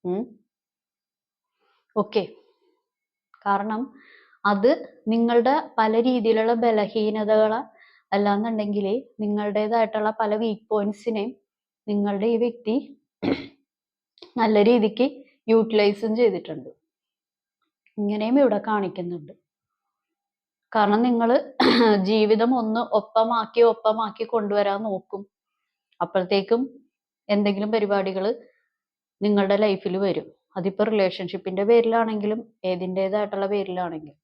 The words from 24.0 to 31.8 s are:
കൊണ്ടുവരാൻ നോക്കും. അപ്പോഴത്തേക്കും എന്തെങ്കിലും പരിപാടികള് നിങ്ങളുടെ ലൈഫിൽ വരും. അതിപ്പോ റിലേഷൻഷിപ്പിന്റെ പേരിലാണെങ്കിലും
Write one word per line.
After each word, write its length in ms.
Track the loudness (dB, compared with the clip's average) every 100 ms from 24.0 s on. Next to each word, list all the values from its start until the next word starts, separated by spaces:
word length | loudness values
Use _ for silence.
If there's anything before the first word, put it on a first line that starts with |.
| -4 -6
കൊണ്ടുവരാൻ 560 | -4 -4 0 0 0 -2
നോക്കും. 380 | -4 -6 _ -14 -14 _ _ _ _ _ _ _
അപ്പോഴത്തേക്കും 600 | -4 -2 0 -2 2 0 -2 -10 _ _ _ _ -2
എന്തെങ്കിലും 420 | 0 0 -2 -2
പരിപാടികള് 600 | -2 0 0 -2 -4 -4 -6 -12 _ _ _ _ _ _ _
നിങ്ങളുടെ 360 | 0 2 2 2
ലൈഫിൽ 380 | 2 0 -4 -2
വരും. 300 | -2 -2 -8 _ _ -6
അതിപ്പോ 280 | -6 -2
റിലേഷൻഷിപ്പിന്റെ 800 | -2 2 0 -2 -10 -8 -8 -4
പേരിലാണെങ്കിലും 760 | 4 4